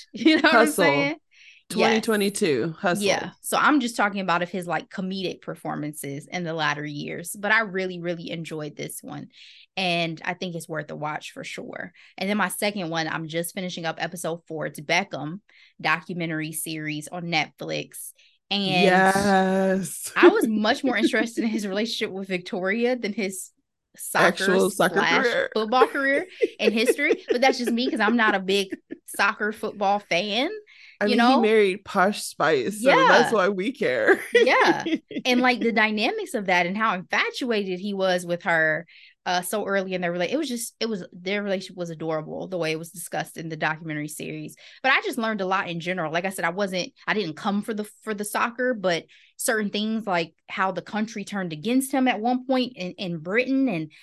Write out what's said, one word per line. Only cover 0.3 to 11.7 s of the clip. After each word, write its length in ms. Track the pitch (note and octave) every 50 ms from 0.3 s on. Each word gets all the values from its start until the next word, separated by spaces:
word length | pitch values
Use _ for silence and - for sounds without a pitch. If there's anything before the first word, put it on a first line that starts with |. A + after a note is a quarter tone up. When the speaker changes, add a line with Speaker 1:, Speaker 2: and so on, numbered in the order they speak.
| D#4
Speaker 1:
know 60 | - D#4
what 100 | D4+ D#4+
I'm 120 | A3+ -
Speaker 2:
Hustle. 160 | D4+ D4 - F#3
Speaker 1:
saying? 320 | C#4+ C#4+ C#4+ C#4+ C#4 D#4 - _ _ _ - - - - _ _ -
Yes. 80 | - G#3+
Speaker 2:
Twenty 200 | - - A3+ A3+
twenty-two. 760 | A3 A#3 A3 G#3 G3 G3+ G3 - G#3+ E3+ C#3 A#2 A2+ E3 D#3+ -
Hustle. 240 | - F#3 F3 G3+ G3+
Speaker 1:
Yeah. 280 | F#3+ E3+ - - F3 - _
So 160 | - - A3
I'm 240 | - E3+ A#3 D4+ D4
just 160 | A#3+ A#3+ A#3
talking 240 | - G#3 G#3 F#3+ G3+
about 200 | F#3+ F3+ E3+ F3
of 80 | F3 F3
his, 180 | - F#3+ F3
like, 200 | E3+ D#3+ D#3 D3 -
comedic 520 | - - F#3+ F#3 F#3+ F#3+ F#3 E3+ - -
performances 840 | - - E3 - - D#3 D#3 D3+ D3+ D3+ D3+ - - C#3+ C#3 C#3+ C#3+
in 200 | - - F3+ F3
the 80 | D#3+ E3
latter 320 | E3 D3+ C#3+ D3 D3 D3+
years, 500 | D3+ D3 D3 D3+ D#3 D#3 D#3 F3 - -
but 140 | G#3 G3 G#3
I 80 | A3 A3+
really, 400 | A3+ G3+ F3 F#3+ F#3+ F#3 F3+ F3
really 320 | E3+ F3 F3 E3+ E3 -
enjoyed 460 | - E3 D#3+ D3+ D#3+ D#3 D3+ D3 D3
this 220 | - D3 D#3 - - -
one. 240 | - D3 C#3+ - - _ - - - - - - _ -
And 460 | F#3+ F#3+ F3+ E3+ E3+ E3+ E3 D#3+ D3+ -
I 100 | F#3 F3+
think 220 | F3 F#3+ F#3 E3
it's 140 | E3+ D#3 -
worth 200 | D#3+ D3+ D3+ C#3+
a 40 | D#3+
watch 360 | D#3 D3 D3+ D3+ D3+ - - -
for 100 | - -
sure. 480 | - - - - -